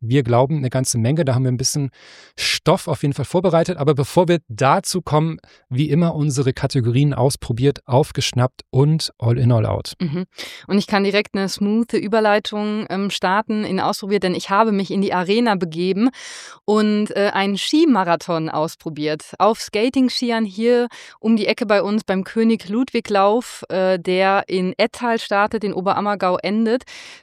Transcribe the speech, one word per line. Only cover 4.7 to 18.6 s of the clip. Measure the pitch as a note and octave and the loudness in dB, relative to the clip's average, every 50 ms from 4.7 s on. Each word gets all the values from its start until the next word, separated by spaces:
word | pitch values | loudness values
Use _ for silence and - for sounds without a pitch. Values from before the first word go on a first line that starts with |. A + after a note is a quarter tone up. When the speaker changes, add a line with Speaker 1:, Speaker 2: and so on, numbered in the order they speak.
| D3+ F#3+ F#3+ - - F#3 D#3+ | 4 4 2 -2 -4 -4 -2
Speaker 1:
kommen, | - C#3+ D3+ D#3 E3 D#3+ D#3+ - - - _ _ _ | 0 2 2 2 0 -2 -6 -12 -20 -20 _ _ _
wie | B2+ B2 D3+ D3 | -2 -2 0 2
immer | C#3+ E3 F3 E3+ D#3 | 2 2 2 2 2
unsere | D#3 D3 D3+ C3+ C3 C#3 C3 B2 | 0 -2 0 0 0 0 0 0
Kategorien | - - C3+ - C#3+ A#2 A#2+ A2+ B2+ C#3+ D3 C3+ | -2 -2 -2 0 0 0 2 2 2 2 2 2
ausprobiert, | - A#2+ C#3 - - - - B2 A2 B2+ C#3+ C3+ - - | 2 0 0 0 -2 -4 -6 -4 0 0 0 0 0 -2
aufgeschnappt | - B2+ C3 D3+ - - - B2+ - - B2 B2 B2+ - - - _ | 0 2 2 2 0 -2 -4 -4 -2 0 0 0 0 -2 -8 -12 _
und | - C3 C#3+ D3 D#3 D#3+ - - - _ | 0 2 4 4 2 2 -2 -6 -6 _
all | - A2+ A#2 | 0 0 2
in, | B2 B2+ A#2 B2 | 2 4 4 4
all | A2+ - | 4 2
out. | G#2+ G2 - - - - - | 0 -2 -4 -6 -8 -8 -6
Speaker 2:
Mhm. | F#3 D#3+ C#3 F3+ F#3 - _ - - - - - - - | -6 -4 -4 -4 -6 -8 _ -16 -16 -16 -16 -16 -6 -2
Und | - G3+ | 0 0
ich | - | 0
kann | - - G3 G3 | 0 0 0 0
direkt | G3 F#3+ G3+ G#3 - - | 2 0 0 -2 -2 -2
eine | G3+ G3 F#3+ | -4 -4 -4
smoothe | - - G#3 G3+ G#3 A3+ A#3 - - G#3+ | -4 -2 -2 0 0 0 0 0 -2 -2
Überleitung, | - G#3 G3+ A3+ G#3+ G#3+ G#3 G#3+ G#3 - - G#3 G#3 G#3+ G#3+ G#3+ A3 - | -2 0 0 0 2 2 2 2 0 -4 -6 -6 -4 -4 -4 -6 -6 -6
ähm, | - G3 G3 G3+ | -6 -4 -4 -4
starten | - - - F#3 F#3 G#3 A3 - A3 G#3+ G#3+ | -4 -2 -2 0 0 0 0 -2 -4 -4 -4
in | - F#3 F#3+ | -2 -2 -2
ausprobiert, | - D#3 G3+ - - F#3+ G#3 G3+ - | -2 -2 -2 -4 -4 -2 -2 0 0
denn | F#3 F3+ | 0 -2
ich | - F3+ - | -4 -2 0
habe | G3 G3 A3+ A3+ G#3 | 2 2 2 2 2
mich | G3 G3 E3 | 0 -2 -2
in | - G3 F#3+ | -2 0 0
die | G#3 - | 0 0
Arena | F3+ F#3 E3 G3+ A3+ B3 A#3 G3+ | -2 0 0 0 2 2 2 0
begeben | F#3 F#3 E3 D#3 D#3+ F3 F#3 F#3+ F#3 A3 C4 - - - - - - - - - - _ | 0 -2 -4 -4 -2 -2 -2 0 2 0 0 0 -2 -10 -18 -16 -18 -18 -20 -20 -8 _
und, | - G#3 G#3+ G#3+ G#3+ G#3 G#3 G#3+ G#3 E3 | 0 2 2 2 2 2 0 0 -2 -2
äh, | G3+ G3+ G3+ - | 0 0 0 0
einen | D#3+ G3 G3+ G3+ F#3+ | 0 -2 -2 -2 -4
Skimarathon | - - - D4+ E4 E4 B3+ G3 F#3+ E3+ E3+ D#3+ - - F3 D#3+ D#3+ D#3 | -2 0 2 4 4 6 4 4 2 2 0 0 0 -2 -2 -2 -2 -2
ausprobiert. | - D#3 | -2 -2